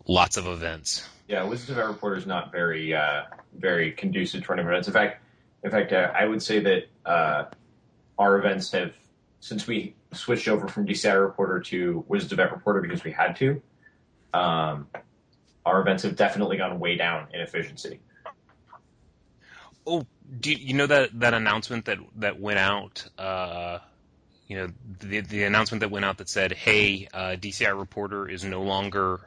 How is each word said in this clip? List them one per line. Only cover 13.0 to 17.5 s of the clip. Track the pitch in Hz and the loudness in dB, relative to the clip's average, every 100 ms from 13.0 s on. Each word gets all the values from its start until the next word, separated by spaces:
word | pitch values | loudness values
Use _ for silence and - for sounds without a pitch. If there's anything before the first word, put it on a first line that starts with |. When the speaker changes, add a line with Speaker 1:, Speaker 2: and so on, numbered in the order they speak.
Speaker 2:
we | 80 | -4
had | - - - | 0 0 2
to, | 135 147 - _ _ _ _ _ _ | 2 0 -6 _ _ _ _ _ _
um, | 87 90 82 78 73 71 - - _ _ _ _ _ 85 | 0 2 2 0 -4 -10 -16 -18 _ _ _ _ _ 2
our | 95 | 4
events | 95 92 | 4 2
have | 101 - | 0 2
definitely | 101 101 98 95 | 2 2 0 0
gone | 92 87 | -2 -2
way | 87 87 | -2 0
down | 85 82 76 | 0 -2 -6
in | 85 | -8
efficiency. | 82 | -6